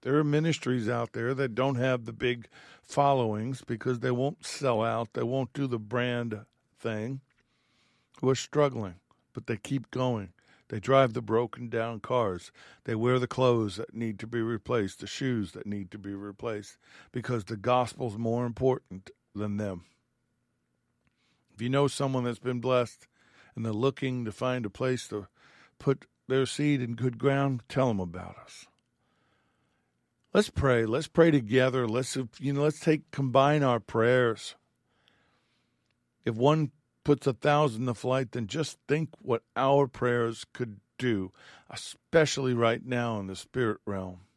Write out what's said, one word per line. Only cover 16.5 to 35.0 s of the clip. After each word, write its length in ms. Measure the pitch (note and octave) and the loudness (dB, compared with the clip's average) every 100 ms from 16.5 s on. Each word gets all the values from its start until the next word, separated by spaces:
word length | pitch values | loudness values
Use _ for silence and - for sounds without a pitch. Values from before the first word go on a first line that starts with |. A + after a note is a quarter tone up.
| G#2 G2+ - _ - - | -8 -10 -20 _ -20 -12
because 320 | B2 A#2 A#2+ | -10 -4 -4
the 140 | G2 A2 | -4 -6
gospel's 580 | A2+ B2+ A#2+ - B2 G#2 | 2 2 2 -4 -8 -4
more 300 | A#2 A#2 B2 | -2 0 -2
important 640 | A2+ C3 B2+ - F#2+ - - _ | 0 2 2 -4 -16 -16 -20 _
than 240 | G2+ G#2 G2+ | -8 -4 -4
them. 260 | G#2 F2 - _ _ _ _ _ _ _ _ _ _ _ _ _ _ _ _ | -4 -6 -12 _ _ _ _ _ _ _ _ _ _ _ _ _ _ _ _
If 60 | - | -8
you 80 | A#2+ | 0
know 200 | C3+ C#3+ | 2 2
someone 360 | - C#3 C3 | 2 -2 0
that's 140 | B2 A#2 | -2 -4
been 220 | B2 B2 | -4 -2
blessed 460 | B2 B2+ A#2 - _ _ _ _ - - | 2 2 2 -4 _ _ _ _ -16 -6
and 100 | A2+ | -4
they're 60 | |
looking 520 | G#2+ C3+ C3 C3+ B2+ | 0 0 0 -4 -2
to 60 | A2+ | -6
find 340 | - B2+ B2+ | -4 -2 -2
a 60 | G#2+ | -4
place 380 | - C3 B2+ - | -4 -2 -2 -4
to 180 | G#2+ G2 _ _ - - _ | -10 -10 _ _ -20 -20 _
put 260 | - C3 - _ - | 0 0 -4 _ -2
their 180 | C3 C3 | 0 2
seed 340 | - D3 C#3+ | 0 2 2
in 140 | B2 | 0
good 240 | A#2 B2+ A#2 | -2 -2 0
ground, 440 | C#3 C#3 C#3 B2+ - | 2 2 2 -2 -4
tell 200 | C#3 C3 | 0 2
them 100 | G#2 | 2
about 380 | F2 F2+ F2 F2+ | -2 -8 -12 -16
us. 280 | - - - _ _ _ _ _ _ _ _ _ _ _ _ _ _ _ _ | -20 -20 -20 _ _ _ _ _ _ _ _ _ _ _ _ _ _ _ _
Let's 180 | G3 G#3 | 0 2
pray. 360 | - C#3 A#2+ A2 | 0 2 4 2
Let's 220 | B2+ D#3+ | -2 -2
pray 240 | - E3 | 6 6
together. 560 | D3 G#2+ C3 C3 B2+ A#2+ | 6 4 4 4 2 0
Let's, 280 | A#2 C3 C3+ B2 - | -2 -2 -6 -8 -6
you 140 | C3+ | -4
know, 100 | C#3 | 0
let's 160 | D3+ D3+ | 0 0
take, 320 | - D#3 - | 0 0 0
combine 540 | - C3+ C3 C#3 D3 | -4 2 6 6 6
our 160 | C3+ A#2 | 4 2
prayers. 760 | - A#2 A2+ B2+ A#2+ G#2+ - - _ _ _ _ | 0 2 4 4 4 0 -8 -16 _ _ _ _